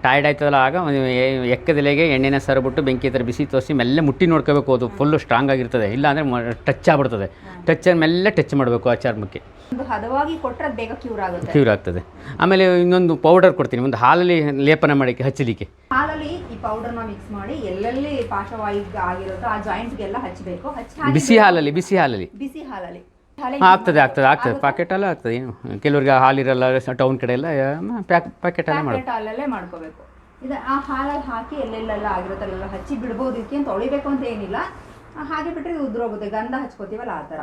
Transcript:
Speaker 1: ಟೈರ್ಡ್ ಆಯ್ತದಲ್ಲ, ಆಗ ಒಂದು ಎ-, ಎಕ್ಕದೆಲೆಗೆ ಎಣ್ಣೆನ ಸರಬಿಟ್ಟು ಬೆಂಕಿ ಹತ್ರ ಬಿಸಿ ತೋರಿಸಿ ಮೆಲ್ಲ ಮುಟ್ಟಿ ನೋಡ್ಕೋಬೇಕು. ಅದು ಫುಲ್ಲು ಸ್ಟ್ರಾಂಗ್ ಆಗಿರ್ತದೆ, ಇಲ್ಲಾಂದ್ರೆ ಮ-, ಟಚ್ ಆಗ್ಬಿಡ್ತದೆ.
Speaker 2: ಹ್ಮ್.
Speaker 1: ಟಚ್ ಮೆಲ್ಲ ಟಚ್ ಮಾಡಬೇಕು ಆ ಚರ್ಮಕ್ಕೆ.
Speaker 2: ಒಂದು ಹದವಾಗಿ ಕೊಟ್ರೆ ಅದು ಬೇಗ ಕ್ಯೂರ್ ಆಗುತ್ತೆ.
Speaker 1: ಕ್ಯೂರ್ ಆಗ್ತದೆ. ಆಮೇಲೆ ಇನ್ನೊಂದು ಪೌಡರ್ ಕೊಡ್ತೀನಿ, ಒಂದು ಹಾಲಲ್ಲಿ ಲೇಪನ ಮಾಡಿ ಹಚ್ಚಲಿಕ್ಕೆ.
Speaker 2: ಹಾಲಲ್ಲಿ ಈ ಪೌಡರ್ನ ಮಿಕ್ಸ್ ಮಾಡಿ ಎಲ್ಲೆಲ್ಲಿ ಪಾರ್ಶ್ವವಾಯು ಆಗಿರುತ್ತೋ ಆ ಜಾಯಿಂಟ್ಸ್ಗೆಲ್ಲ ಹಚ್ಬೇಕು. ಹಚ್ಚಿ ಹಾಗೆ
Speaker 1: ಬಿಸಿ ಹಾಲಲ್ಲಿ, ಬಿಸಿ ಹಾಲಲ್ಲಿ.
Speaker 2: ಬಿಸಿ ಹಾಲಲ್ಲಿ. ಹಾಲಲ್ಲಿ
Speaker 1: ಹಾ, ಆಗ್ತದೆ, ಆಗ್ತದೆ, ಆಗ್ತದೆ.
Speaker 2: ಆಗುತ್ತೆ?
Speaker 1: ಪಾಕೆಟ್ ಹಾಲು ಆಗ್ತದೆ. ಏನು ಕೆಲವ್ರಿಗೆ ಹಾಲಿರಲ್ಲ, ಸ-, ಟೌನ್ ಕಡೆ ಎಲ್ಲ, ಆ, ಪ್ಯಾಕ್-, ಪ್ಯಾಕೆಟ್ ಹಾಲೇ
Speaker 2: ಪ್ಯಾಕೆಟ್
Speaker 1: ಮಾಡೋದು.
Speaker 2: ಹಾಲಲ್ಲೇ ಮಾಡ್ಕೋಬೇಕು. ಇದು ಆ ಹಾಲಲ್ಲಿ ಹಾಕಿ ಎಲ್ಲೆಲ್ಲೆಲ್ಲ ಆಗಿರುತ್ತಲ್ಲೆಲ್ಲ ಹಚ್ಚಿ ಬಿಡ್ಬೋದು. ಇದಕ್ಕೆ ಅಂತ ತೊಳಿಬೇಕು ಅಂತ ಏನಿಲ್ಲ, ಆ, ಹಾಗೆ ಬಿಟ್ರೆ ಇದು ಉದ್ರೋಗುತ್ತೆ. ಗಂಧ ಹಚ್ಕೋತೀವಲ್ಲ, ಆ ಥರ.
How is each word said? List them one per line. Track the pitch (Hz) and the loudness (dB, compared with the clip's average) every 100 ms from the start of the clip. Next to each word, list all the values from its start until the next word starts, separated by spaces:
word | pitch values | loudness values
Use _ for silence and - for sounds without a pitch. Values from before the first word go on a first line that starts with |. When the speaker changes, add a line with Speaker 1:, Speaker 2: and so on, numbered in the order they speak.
Speaker 1:
ಟೈರ್ಡ್ | 131 139 147 | 4 4 4
ಆಯ್ತದಲ್ಲ, | 147 147 139 | 2 2 4
ಆಗ | 131 170 | 4 0
ಒಂದು | 165 | -2
ಎ-, | 139 131 127 131 135 123 | 0 0 2 0 0 0
ಎಕ್ಕದೆಲೆಗೆ | 123 - 147 143 143 165 | 0 2 2 2 4 2
ಎಣ್ಣೆನ | 135 135 139 | 4 2 0
ಸರಬಿಟ್ಟು | 139 135 131 127 | 2 0 0 0
ಬೆಂಕಿ | 139 127 131 | 0 0 0
ಹತ್ರ | 127 | 0
ಬಿಸಿ | 120 117 147 | -2 -4 -2
ತೋರಿಸಿ | 131 127 | -2 0
ಮೆಲ್ಲ | 147 117 143 | 0 2 2
ಮುಟ್ಟಿ | 151 135 180 | 2 2 4
ನೋಡ್ಕೋಬೇಕು. | 160 139 143 131 | 4 4 2 4
ಅದು | 127 120 | 2 0
ಫುಲ್ಲು | 98 147 151 | 0 2 2
ಸ್ಟ್ರಾಂಗ್ | - 120 139 | 2 2 4
ಆಗಿರ್ತದೆ, | 135 120 123 104 | 0 0 0 0
ಇಲ್ಲಾಂದ್ರೆ | 117 147 143 147 | 2 2 2 0
ಮ-, | 123 117 113 - | -2 -2 -4 -2
ಟಚ್ | 139 - | 0 4
ಆಗ್ಬಿಡ್ತದೆ. | 151 131 113 98 | 4 2 0 -4
Speaker 2:
ಹ್ಮ್. | - - - 170 | -8 -18 -8 -2
Speaker 1:
ಟಚ್ | 160 185 175 | 2 4 4
ಮೆಲ್ಲ | 160 170 196 | 4 2 2
ಟಚ್ | 208 - | 2 0
ಮಾಡಬೇಕು | 143 127 117 120 | 2 2 2 2
ಆ | |
ಚರ್ಮಕ್ಕೆ. | 120 127 110 101 - - - - | 0 0 -4 -6 -12 -16 -20 -10
Speaker 2:
ಒಂದು | 240 | -8
ಹದವಾಗಿ | 254 214 226 269 302 320 | -4 -6 -2 -2 -2 -4
ಕೊಟ್ರೆ | 254 247 311 | -6 -6 -6
ಅದು | 220 | -6
ಬೇಗ | 226 | -8
ಕ್ಯೂರ್ | 269 254 208 | -8 -8 -6
ಆಗುತ್ತೆ. | 185 175 156 | -6 -6 -2
Speaker 1:
ಕ್ಯೂರ್ | 151 123 | 2 2
ಆಗ್ತದೆ. | 101 - 87 - - - - | 2 -2 -8 -10 -18 -16 0
ಆಮೇಲೆ | 165 190 185 180 | 2 6 6 4
ಇನ್ನೊಂದು | 175 180 175 160 | 4 4 4 4
ಪೌಡರ್ | 156 180 185 | 6 8 8
ಕೊಡ್ತೀನಿ, | - 123 123 | 4 -2 0
ಒಂದು | 131 120 | -2 2
ಹಾಲಲ್ಲಿ | 123 165 180 170 147 | 4 6 4 2 2
ಲೇಪನ | 139 139 156 156 | 2 2 4 4
ಮಾಡಿ | 139 131 120 135 | 4 2 0 -2
ಹಚ್ಚಲಿಕ್ಕೆ. | - 127 110 101 _ _ | -2 -2 -2 -8 _ _
Speaker 2:
ಹಾಲಲ್ಲಿ | 254 302 311 294 | -2 0 -4 -8
ಈ | 349 - 226 | -8 -10 -10
ಪೌಡರ್ನ | 226 220 226 233 214 | -6 -6 -6 -8 -10
ಮಿಕ್ಸ್ | 202 - | -12 -12
ಮಾಡಿ | 202 196 | -12 -8
ಎಲ್ಲೆಲ್ಲಿ | 311 208 185 220 262 294 | -8 -6 -4 -4 -4 -4
ಪಾರ್ಶ್ವವಾಯು | 277 208 196 196 226 208 202 196 196 | -4 -4 -6 -6 -6 -4 -4 -6 -6
ಆಗಿರುತ್ತೋ | 180 180 190 185 233 | -4 -4 -8 -6 -4
ಆ | 214 | -4
ಜಾಯಿಂಟ್ಸ್ಗೆಲ್ಲ | 202 196 233 196 196 220 | -4 -6 -6 -8 -8 -8
ಹಚ್ಬೇಕು. | 185 175 185 170 - | -8 -12 -10 -10 -10
ಹಚ್ಚಿ | 277 - - | -12 -14 -4
ಹಾಗೆ | 285 | 0
Speaker 1:
ಬಿಸಿ | 143 143 226 | 2 4 6
ಹಾಲಲ್ಲಿ, | 208 175 147 | 6 6 2
ಬಿಸಿ | 151 170 190 | -2 0 2
ಹಾಲಲ್ಲಿ. | 147 107 90 202 | 2 0 -6 -10
Speaker 2:
ಬಿಸಿ | 269 302 | -12 -12
ಹಾಲಲ್ಲಿ. | 277 208 175 175 - _ _ - | -14 -14 -14 -16 -20 _ _ -10
ಹಾಲಲ್ಲಿ | 269 277 185 | -8 4 8
Speaker 1:
ಹಾ, | |
ಆಗ್ತದೆ, | 190 - 151 | 8 6 4
ಆಗ್ತದೆ, | 131 139 135 | 4 4 4
ಆಗ್ತದೆ. | 147 - | 4 2
Speaker 2:
ಆಗುತ್ತೆ? | 117 | 0
Speaker 1:
ಪಾಕೆಟ್ | 139 139 175 | 0 0 -2
ಹಾಲು | 190 196 | -2 -2
ಆಗ್ತದೆ. | 165 117 120 | -2 -4 -4
ಏನು | 131 - 120 104 | -6 -12 -10 -4
ಕೆಲವ್ರಿಗೆ | 147 143 135 | 2 2 4
ಹಾಲಿರಲ್ಲ, | 135 131 135 131 127 127 131 | 6 6 4 2 2 2 2
ಸ-, | 127 | -2
ಟೌನ್ | 127 131 135 | 0 0 0
ಕಡೆ | 127 | -2
ಎಲ್ಲ, | 123 160 | -2 -2
ಆ, | 147 135 151 190 233 | 0 -2 -2 -6 -8
ಪ್ಯಾಕ್-, | 185 175 170 | 0 0 0
ಪ್ಯಾಕೆಟ್ | - 180 175 160 | -6 -4 -2 -2
ಹಾಲೇ | 147 | -2
Speaker 2:
ಪ್ಯಾಕೆಟ್ | 147 | 0
Speaker 1:
ಮಾಡೋದು. | - - | -2 -4
Speaker 2:
ಹಾಲಲ್ಲೇ | 233 214 220 285 | -6 -6 -6 -6
ಮಾಡ್ಕೋಬೇಕು. | 220 175 175 160 - - - - - 262 | -6 -8 -14 -16 -18 -20 -20 -20 -16 -10
ಇದು | |
ಆ | 269 254 277 | -8 -4 -4
ಹಾಲಲ್ಲಿ | 277 269 285 285 262 | -4 -6 -4 -6 -6
ಹಾಕಿ | 226 254 302 | -10 -8 -8
ಎಲ್ಲೆಲ್ಲೆಲ್ಲ | 233 226 220 214 208 | -8 -8 -6 -6 -4
ಆಗಿರುತ್ತಲ್ಲೆಲ್ಲ | 185 185 190 202 185 | -4 -4 -8 -8 -8
ಹಚ್ಚಿ | 196 196 - 269 | -8 -10 -8 -8
ಬಿಡ್ಬೋದು. | 247 233 262 233 | -6 -4 -4 -4
ಇದಕ್ಕೆ | 214 285 | -6 -4
ಅಂತ | 277 | -4
ತೊಳಿಬೇಕು | 196 247 285 277 | -2 -2 -4 -2
ಅಂತ | 269 | -4
ಏನಿಲ್ಲ, | 254 220 190 226 359 - - - - 311 | -4 -6 -6 -6 -8 -10 -20 -20 -20 -14
ಆ, | |
ಹಾಗೆ | 285 - 311 339 | -8 -6 -6 -8
ಬಿಟ್ರೆ | 330 | -8
ಇದು | 330 269 | -6 -4
ಉದ್ರೋಗುತ್ತೆ. | 226 233 208 202 | -4 -6 -6 -6
ಗಂಧ | 214 240 254 | -6 -6 -6
ಹಚ್ಕೋತೀವಲ್ಲ, | 185 - 190 214 240 | -8 -12 -12 -10 -8
ಆ | 170 | -10
ಥರ. | 147 156 | -10 -14